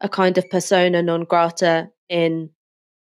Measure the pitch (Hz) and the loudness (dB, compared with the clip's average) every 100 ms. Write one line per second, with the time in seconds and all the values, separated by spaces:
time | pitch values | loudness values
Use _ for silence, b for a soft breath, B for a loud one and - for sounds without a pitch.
0 | 202 - 185 180 180 185 - 190 180 175 | -6 0 2 0 -2 -4 0 2 2 2
1 | 170 170 170 175 170 170 175 165 165 _ | 0 -2 0 0 0 0 0 0 -4 _
2 | - 175 165 165 160 _ _ _ _ _ | -6 -2 -2 -2 -8 _ _ _ _ _
3 | _ | _